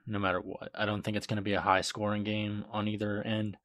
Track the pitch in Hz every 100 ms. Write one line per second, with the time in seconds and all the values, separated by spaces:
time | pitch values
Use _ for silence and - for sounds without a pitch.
0 | - 101 98 90 92 - - - 104 104
1 | - 104 - 107 101 98 101 95 95 -
2 | 104 104 101 107 107 104 - 107 104 104
3 | 104 101 113 110 107 95